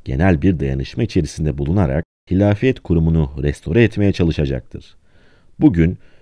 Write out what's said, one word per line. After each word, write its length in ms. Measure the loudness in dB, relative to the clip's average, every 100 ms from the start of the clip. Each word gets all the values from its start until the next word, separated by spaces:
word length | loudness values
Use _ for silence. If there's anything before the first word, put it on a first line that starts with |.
genel 380 | -6 0 2 2
bir 180 | 0 0
dayanışma 420 | -2 -4 -6 -6
içerisinde 560 | -2 -2 -4 -4 -4 -4
bulunarak 460 | -2 0 0 -2 -6 _ -4
hilafet 500 | 0 2 2 0 -2
kurumunu 520 | 0 0 2 2 0 -2
restore 400 | -6 -6 -2 2
etmeye 280 | 2 2 0
çalışacaktır. 840 | 0 -2 0 -4 -4 -10 -18 -20 _ _ _ _ _ _ 0
Bugün 400 | 2 4 0 -2 -12 -20